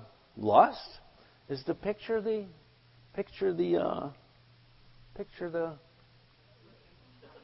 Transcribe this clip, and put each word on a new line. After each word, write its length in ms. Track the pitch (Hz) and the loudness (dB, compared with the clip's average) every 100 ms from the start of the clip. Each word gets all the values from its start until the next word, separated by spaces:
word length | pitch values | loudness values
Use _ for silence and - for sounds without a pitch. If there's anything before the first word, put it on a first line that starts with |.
| 110 - - - | -8 -20 -20 -4
lust 640 | 107 107 - - - - - - - - - | 6 8 8 4 -14 -20 -20 -20 -20 -20 -10
is 160 | 135 | -6
to 100 | - | -6
picture 460 | 185 202 208 - 220 | -4 -4 -6 -4 -4
the, 260 | 214 220 190 160 - - - - - - | -2 -4 -6 -16 -20 -20 -20 -20 -10 -8
picture 380 | - - 190 | -8 -2 0
the, 240 | 170 175 170 | 0 2 2
uh, 320 | - - 143 - - - - - - - - - - - | 0 -2 -6 -12 -20 -20 -20 -20 -20 -20 -20 -20 -18 -14
picture 340 | 202 - 175 | -14 -10 -6
the 240 | 165 165 151 - - - - - - - - - - - - - - - - | -4 -4 -6 -18 -20 -20 -20 -20 -20 -20 -20 -20 -20 -20 -20 -20 -20 -20 -20